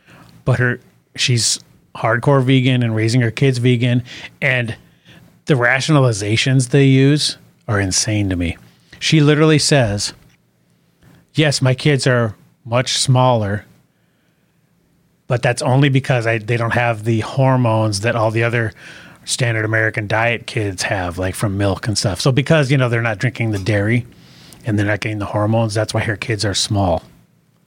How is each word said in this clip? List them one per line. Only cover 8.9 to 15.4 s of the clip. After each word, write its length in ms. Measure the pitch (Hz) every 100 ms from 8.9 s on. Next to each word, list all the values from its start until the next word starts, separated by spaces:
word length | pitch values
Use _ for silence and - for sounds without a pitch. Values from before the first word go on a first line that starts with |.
| -
She 200 | - 160
literally 380 | 147 147 160 151
says, 540 | - 147 110 101 - - _ _ _ _ _ _ _ _ - - _
"Yes, 260 | - 151 -
my 120 | 131
kids 320 | 127 156 139 139
are 300 | 123 113 - _ _
much 340 | 117 123 131 -
smaller, 680 | - 131 127 117 101 104 - _ _ _ _ _ _ _ _ _ _ _ _ _ _ _ -
but 160 | 123